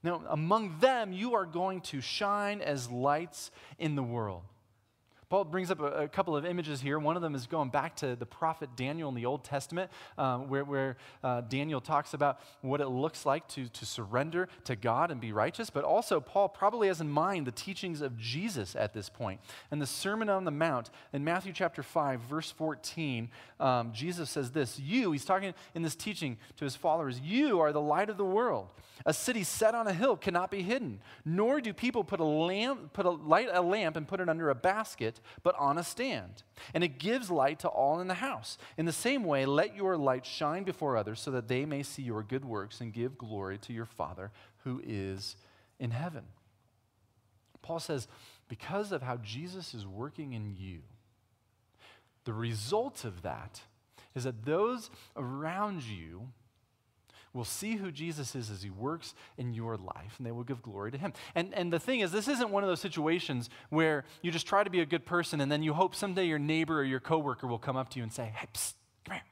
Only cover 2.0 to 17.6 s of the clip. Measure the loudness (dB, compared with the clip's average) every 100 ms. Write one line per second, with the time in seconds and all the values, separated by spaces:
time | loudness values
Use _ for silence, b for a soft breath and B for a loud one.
2 | -4 -2 0 2 0 -2 -2 -2 -2 0
3 | 2 2 0 -10 -14 B B B -2 0
4 | -2 -2 -2 -4 -12 _ _ _ _ _
5 | _ b b 2 2 -2 0 0 0 0
6 | 0 0 2 2 0 -2 -2 -4 -2 0
7 | 2 0 0 -4 -4 -2 0 0 -2 -4
8 | -4 -4 -8 -2 -2 -2 -8 -4 -4 -2
9 | -4 -2 -2 -2 -2 -4 -4 -4 -6 B
10 | B B 0 0 0 -2 0 0 0 -4
11 | B B -2 -2 0 -2 0 -2 0 0
12 | 0 2 2 2 B B -2 0 2 0
13 | 0 0 0 0 -2 -8 -8 -8 -10 -8
14 | 0 0 2 0 -2 B -6 -2 2 4
15 | 2 0 -2 2 2 0 -4 -2 4 2
16 | 4 2 4 4 4 4 2 4 2 4
17 | 2 2 2 2 -2 -6